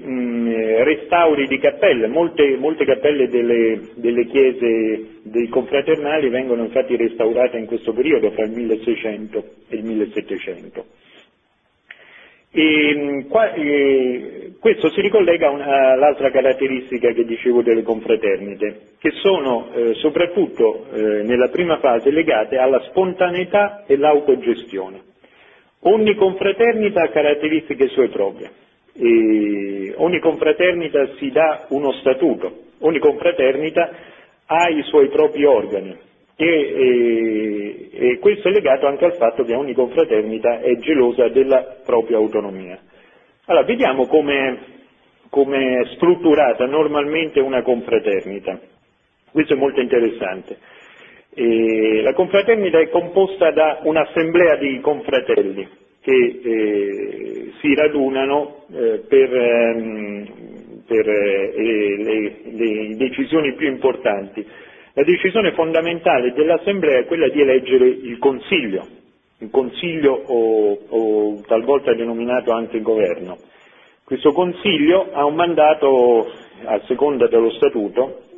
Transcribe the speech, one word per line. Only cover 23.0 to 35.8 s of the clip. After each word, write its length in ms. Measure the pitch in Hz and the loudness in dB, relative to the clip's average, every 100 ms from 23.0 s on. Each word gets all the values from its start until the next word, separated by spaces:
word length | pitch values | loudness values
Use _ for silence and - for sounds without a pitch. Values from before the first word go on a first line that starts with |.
| 185 175 180 180 180 208 202 - - | -2 0 -2 -2 0 0 0 -2 0
e 120 | 139 | 2
l'autogestione. 1040 | 147 147 143 123 117 117 - 95 95 98 - _ _ _ _ _ _ _ | 4 2 2 0 0 -4 -6 -10 -10 -14 -20 _ _ _ _ _ _ _
Ogni 340 | - 220 214 208 | 2 2 2 2
confraternita 840 | 190 185 196 196 233 226 208 185 | 2 0 -2 2 2 2 0 0
ha 60 | 160 | 0
caratteristiche 800 | 156 147 147 156 156 156 135 131 | 2 0 0 0 -2 -2 -2 0
sue 200 | - 123 | 2 0
proprie, 400 | - 98 - - _ _ _ _ - | 0 -4 -6 -16 _ _ _ _ -2
e 1000 | 120 117 110 107 104 101 98 98 98 - | 2 4 4 2 0 -4 -6 -8 -8 -2
ogni 220 | 165 170 | -2 0
confraternita 960 | 165 151 156 151 180 170 160 143 135 - | 0 0 0 2 0 0 -2 -2 -2 -4
si 120 | 143 | -4
dà 380 | 139 160 151 - | 0 0 -2 -4
uno 240 | 139 143 | -4 -2
statuto, 600 | 127 135 131 170 110 92 - - - | -2 0 2 0 -2 -6 -12 -20 -4
ogni 200 | 156 156 | -2 2
confraternita 920 | 147 139 175 175 131 135 156 170 170 - - - _ _ - | 2 2 0 2 2 0 -2 -2 -4 -6 -20 -20 _ _ -2
ha 220 | 165 175 | 0 2
i 120 | 156 | 0
suoi 240 | 139 151 135 | 2 4 4
propri 360 | 143 151 147 143 | 4 0 4 4
organi, 500 | 120 101 101 | 4 2 -6